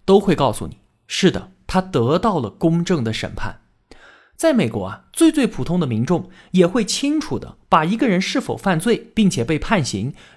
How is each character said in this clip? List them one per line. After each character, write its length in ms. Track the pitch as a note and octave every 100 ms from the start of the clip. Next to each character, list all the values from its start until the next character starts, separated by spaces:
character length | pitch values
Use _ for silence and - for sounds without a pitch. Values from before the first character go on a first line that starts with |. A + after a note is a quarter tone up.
都 140 | - G3
会 160 | G3+
告 180 | D#3 C3+
诉 140 | - D#2
你， 120 | - _ _ -
是 240 | - F#3
的， 220 | F#2+ - _ -
他 120 | F#3
得 380 | F#3 C3+ A#2 F3
到 220 | A3+ F3
了 100 | G#2
公 340 | - E3 E3
正 200 | E3+ E3
的 80 | A2+
审 200 | A2 - -
判。 240 | A2 - _ _ _ - - - _
在 180 | - E4
美 160 | B3+ B2+
国 180 | A2 F#2+
啊， 180 | G#2 _
最 180 | - E4
最 160 | D4+ A#3
普 160 | -
通 160 | B2+ F3
的 80 | D3
民 180 | A2
众 240 | B2 E3+ - - -
也 160 | F3+ F3
会 180 | A#3+
清 360 | G3 - C#4 D#4
楚 180 | - A#2+
地 200 | - - -
把 160 | F3
一 120 | D#3+ A3+
个 120 | C4
人 120 | F3+
是 200 | F#3+ -
否 160 | - -
犯 240 | G3 D#3+
罪 320 | A#3 A#3+ -
并 160 | - G3
且 140 | -
被 120 | A#2 D#3
判 280 | - G#3
刑， 300 | B2+ G2 A#2+ - -